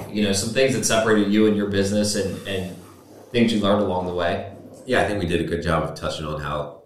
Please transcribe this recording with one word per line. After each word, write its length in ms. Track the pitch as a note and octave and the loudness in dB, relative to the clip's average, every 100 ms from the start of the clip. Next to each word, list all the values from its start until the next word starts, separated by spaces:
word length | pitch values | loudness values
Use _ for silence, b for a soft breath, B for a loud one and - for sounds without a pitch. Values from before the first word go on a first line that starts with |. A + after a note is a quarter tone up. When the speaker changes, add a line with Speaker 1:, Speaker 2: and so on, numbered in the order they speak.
| - | -4
Speaker 1:
you 100 | G#2 | -2
know, 80 | G2+ | 0
some 160 | G2 A#2 | 0 0
things 220 | C3 C3 | 2 2
that 100 | A2+ | 2
separated 480 | G2 A2+ A2 G#2+ G2+ | 2 2 4 4 4
you 140 | G#2+ A2 | 4 4
and 100 | G2+ | 4
your 120 | G2 | 0
business 440 | G2 G2 G#2 G#2 | 0 2 2 0
and, 320 | G#2+ F#2 E2+ G2 | 0 -2 -4 -6
and 300 | F#2+ F2+ F2+ - - - - - | -6 -6 -12 -18 -20 -20 -20 -4
things 180 | A#2+ G#2+ | 2 2
you 100 | G2+ | 4
learned 200 | G2 G#2 | 2 2
along 240 | G2 F2+ F#2 | 2 -2 -2
the 60 | |
way. 400 | F2 E2+ - - - - - | -2 -2 -2 -6 -14 -20 -16
Speaker 2:
Yeah, 160 | - - | -2 0
I 60 | G2 | 0
think 120 | G#2 | -2
we 40 | E2+ | -2
did 140 | E2+ | -2
a 40 | |
good 180 | E2 E2 | -2 -2
job 220 | E2+ D#2+ | 0 0
of 100 | D#2+ | -2
touching 320 | - E2 D#2 D#2 | -6 -8 -6 -8
on 120 | D2+ | -6
how, 440 | D2 D2+ C#2+ - | -6 -6 -8 -12